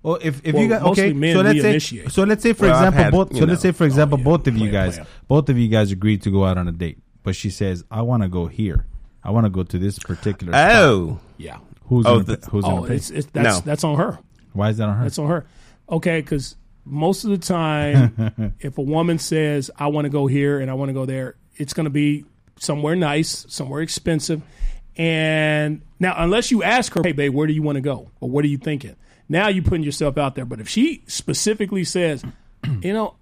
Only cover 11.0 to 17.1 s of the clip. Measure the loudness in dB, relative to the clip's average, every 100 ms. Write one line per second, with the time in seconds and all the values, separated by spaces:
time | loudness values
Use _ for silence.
11 | 0 -8 -12 -20 -18 -18 -20 -20 0 2
12 | 4 4 2 -6 -4 -2 0 -2 -2 -4
13 | -4 -8 -6 0 0 0 -2 -2 0 0
14 | -2 -6 _ _ _ -2 -2 0 -2 -2
15 | -2 -4 -2 -4 -6 -20 -20 _ -6 -2
16 | 0 -2 -2 -6 -6 -14 _ _ -10 -2
17 | -2